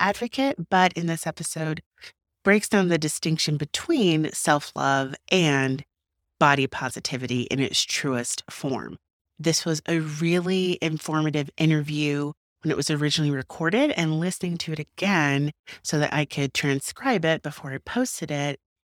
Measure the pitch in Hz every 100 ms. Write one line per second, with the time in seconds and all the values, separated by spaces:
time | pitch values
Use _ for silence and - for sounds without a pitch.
0 | 185 202 240 - 269 - 170 190 185 165
1 | 170 165 - - 165 - 156 156 - _
2 | - _ _ _ - 208 - 208 180 165
3 | 151 - 165 156 - 151 147 - - 330
4 | 196 156 156 - - 147 - - 139 139
5 | 135 139 - 190 165 139 135 131 - _
6 | _ _ _ _ 151 139 135 - 131 -
7 | - 135 127 123 120 135 135 - - -
8 | 143 127 120 - - - 143 127 60 -
9 | _ _ _ _ 160 160 - 156 - 165
10 | 156 147 170 175 175 190 180 180 165 156
11 | - 156 156 147 143 - 156 156 147 151
12 | 147 143 143 151 _ _ 160 139 139 151
13 | 151 143 151 139 131 - 165 208 294 -
14 | 165 156 175 - 180 170 - 156 151 -
15 | 190 185 147 139 147 - - - - 151
16 | 147 147 147 - 139 - 147 139 - -
17 | 269 220 160 160 147 147 139 135 - 233
18 | 254 - 156 143 143 139 _ _